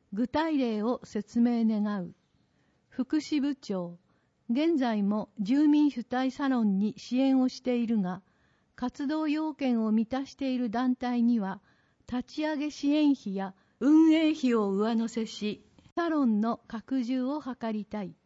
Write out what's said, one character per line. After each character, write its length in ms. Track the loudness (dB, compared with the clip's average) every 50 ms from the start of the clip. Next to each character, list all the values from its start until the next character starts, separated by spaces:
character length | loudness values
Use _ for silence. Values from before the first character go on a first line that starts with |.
| _ -10
具 160 | -4 -4 -4 -2
体 280 | 0 -2 0 0 0
例 260 | 0 0 0 -2 -2
を 180 | -2 -2 -2 -4 -6
説 360 | -8 -8 -8 -8 -4 0 2
明 240 | 2 2 2 2 2
願 400 | 2 0 0 -2 -2 -4 -4 -6
う。 100 | -10 -12 _ _ _ _ _ _ _ _ _ _ _ _ _ _ _
福 280 | -8 -8 -6 -4 -4
祉 240 | -4 -4 -2 -2 -2
部 140 | 0 -2 -4
長、 440 | -6 -6 -6 -6 -4 -6 -8 -12 -16 _ _ _ _ _ _ _ _ _ -4
現 280 | 0 2 2 2 2
在 260 | 2 2 0 0 0
も 280 | 0 0 0 -2 -4 -6 _ -6
住 300 | -2 0 2 4 6 6
民 220 | 6 6 4 4
主 140 | 2 -2 -8
体 260 | -4 -2 -2 -2 -2
サ 180 | -2 -2 -2 0
ロ 140 | 2 2
ン 160 | 2 2 2 2
に 160 | 0 -2 -2
支 220 | -6 -8 -4 0 2
援 220 | 4 4 4 4
を 80 | 2 2
し 140 | -2 -4
て 140 | -4 -2 0
い 100 | 0 0
る 140 | 0 0 0
が、 220 | 0 -2 -4 -8 _ _ _ _ _ _ _ _ _ _ _
活 300 | -8 -8 -8 -6 -4 -4
動 220 | -2 -2 -2 0 0
要 260 | 0 -2 -2 -4 -4
件 300 | -2 -2 0 0 0 2
を 80 | 2
満 180 | 2 0 0 0
た 160 | -4 -6 -6
し 100 | -8 -8
て 180 | -6 -4 -4 -2
い 40 | -2
る 120 | -2 -2
団 240 | -2 -2 0 0 -2
体 280 | -2 -2 -4 0 2
に 180 | 2 2 2 0
は、 200 | 0 -4 -6 -10 _ _ _ _ _ _ _ _ _ -8
立 240 | -8 -8 -8 -8 -8
ち 80 | -6 -4
上 120 | -4 -2
げ 140 | -4 -4 -6
支 200 | -6 -4 0 2
援 220 | 2 4 4 4
費 220 | 2 0 -2 -8 -6
や 200 | -6 -8 -8 -12 _ _ _ _ -2
運 340 | 2 6 6 8 8 8 6
営 180 | 6 4 2
費 220 | 0 0 0 2 2
を 160 | 2 2 0
上 240 | 0 0 0 0 0
乗 140 | 0 -2 -2
せ 180 | -4 -6 -6
し、 360 | -6 -8 -6 -6 -6 -6 -8 -12 _ _ -20 _ -10 -4
サ 120 | -4 -2 0
ロ 160 | 0 2 2
ン 160 | 2 2 2
の 200 | 0 0 -2 -6 _ -14
拡 340 | -14 -12 -8 -4 -4 -2
充 220 | -2 -2 -2 -2 -2
を 160 | -2 -4 -6
図 320 | -6 -8 -10 -8 -6 -6
り 120 | -6 -6 -8
た 200 | -8 -8 -8 -8
い。 100 | -10 -12 _ _